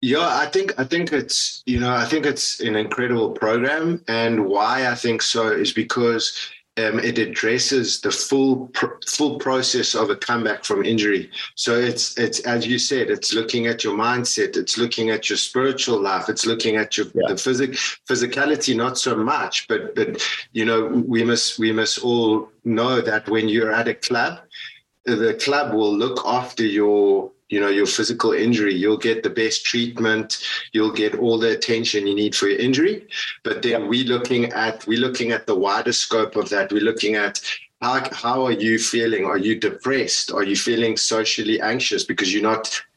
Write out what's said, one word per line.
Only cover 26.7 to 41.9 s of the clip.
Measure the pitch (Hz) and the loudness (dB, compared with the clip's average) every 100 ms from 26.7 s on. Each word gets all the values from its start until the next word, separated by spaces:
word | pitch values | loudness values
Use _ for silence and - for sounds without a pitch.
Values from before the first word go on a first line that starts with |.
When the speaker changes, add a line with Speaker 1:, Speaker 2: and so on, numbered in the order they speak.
| 101 104 104 101 98 95 _ _ | 2 4 6 6 4 0 _ _
Speaker 1:
you | 104 | 0
know, | 101 | 2
your | 98 98 | 2 2
physical | - 110 120 113 | 0 -2 0 0
injury. | - 113 120 104 95 | 2 2 2 2 2
You'll | 101 107 | 2 2
get | 113 113 | 2 0
the | 104 | -2
best | 101 113 - - | 0 0 0 -2
treatment, | 120 120 117 113 110 107 - - - - | -2 -2 0 0 0 -2 -6 -6 -8 -4
you'll | 110 107 | 0 0
get | 107 107 - | 2 0 2
all | 123 113 | 2 2
the | 113 | 2
attention | 107 - 113 113 107 101 | 0 0 0 0 0 0
you | |
need | 101 104 - | 0 0 2
for | 101 | 0
your | 101 | 2
injury. | 120 131 170 214 - - - - | 2 4 2 0 -6 -8 -8 -8
But | - - | -6 -2
then | 123 113 | 0 -2
Speaker 2:
Yeah. | 101 | 0
Speaker 1:
we're | 120 127 | 0 0
looking | 123 120 123 117 | 0 0 0 0
at, | 110 110 110 - | -2 -4 -4 -4
we're | 117 | 0
looking | 127 127 117 | 0 -2 -2
at | 110 - | -2 0
the | 98 | 0
wider | 98 101 - | 2 0 0
scope | - - 113 107 - | -2 0 0 0 -2
of | 101 | -2
that. | 101 98 | 0 0
We're | 104 | 0
looking | 107 110 104 110 | 0 0 0 0
at | 101 98 - - - _ | -2 -4 -8 -10 -12 _
how, | 120 131 - | -2 -2 -2
how | - 120 127 131 | -6 -2 0 0
are | |
you | 107 110 113 | 0 2 2
feeling? | 113 120 117 107 95 | 0 0 0 0 0
Are | 95 | 0
you | 101 110 | 0 0
depressed? | 107 - 127 135 107 - - | -2 -2 -2 0 0 -2 -2
Are | 113 | -2
you | 98 101 | 0 0
feeling | - 113 117 107 | 0 2 2 0
socially | - 110 110 - 107 110 | 0 0 0 -2 0 0
anxious | 110 113 - | 0 -2 0